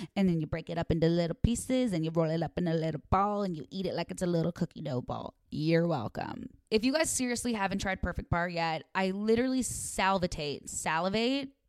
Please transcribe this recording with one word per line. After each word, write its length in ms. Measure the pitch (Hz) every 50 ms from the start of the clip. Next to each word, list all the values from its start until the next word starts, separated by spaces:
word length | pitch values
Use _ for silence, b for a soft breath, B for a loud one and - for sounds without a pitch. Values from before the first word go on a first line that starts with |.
| 196 B B
and 120 | 202 196 185
then 140 | 170 160
you 60 | 151 -
break 220 | - 165 165 -
it 80 | 170 170
up 140 | 165 -
into 160 | 170 170 160 165
little 300 | 170 175 170 160 170 -
pieces, 520 | - 220 233 233 - - 254 254 254 240 185
and 100 | 165 160
you 80 | 160
roll 180 | 165 165 165 156
it 120 | 160 165
up 160 | 165 147 - -
in 100 | 180 170
a 60 | 165
little 280 | 165 156 160 156 147 - -
ball, 340 | - 190 196 208 208 202 208
and 120 | 185 170
you 100 | 151 - -
eat 160 | - 190 185
it 80 | 175 -
like 160 | 160 170 -
it's 140 | 180 - 185
a 40 | 175
little 240 | 175 165 160 170
cookie 300 | 170 - 170 - - -
dough 200 | - - 131 123
ball. 340 | 127 - 123 113 - - - _ _ -
You're 360 | - - 151 156 165 165 170 170
welcome. 600 | 160 131 104 101 - - - - - - - - - - _ -
If 120 | - 220 202
you 80 | 262 269
guys 160 | 311 330 320
seriously 440 | - - 254 247 240 226 - 247 233
haven't 260 | 214 196 190 196 196
tried 220 | - 202 190 190
Perfect 280 | - 180 170 - - -
Bar 200 | - 170 175 180
yet, 340 | 175 170 165 165 160 156 - _ -
I 180 | 185 190 190
literally 520 | 190 202 208 214 226 226 254 262 262 262 233
salivate, 1080 | - - - - - - - 196 190 196 190 170 180 - - 151 147 135 - - -
salivate, 800 | - - - 170 156 165 175 190 196 220 226 247 269 277 269 277 - _ _